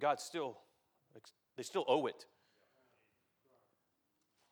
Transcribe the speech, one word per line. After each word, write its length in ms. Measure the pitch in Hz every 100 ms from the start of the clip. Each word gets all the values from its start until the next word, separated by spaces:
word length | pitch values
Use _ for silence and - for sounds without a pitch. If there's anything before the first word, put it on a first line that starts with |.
God 200 | 143 143
still, 380 | - 170 135 110 - _ _ _ _ - - - _ -
they 60 |
still 220 | 120 190 -
owe 180 | 160 123
it. 200 | - - _ _ _ _ _ _ _ _ _ _ _ _ _ _ _ _ _ _ _ _ _ -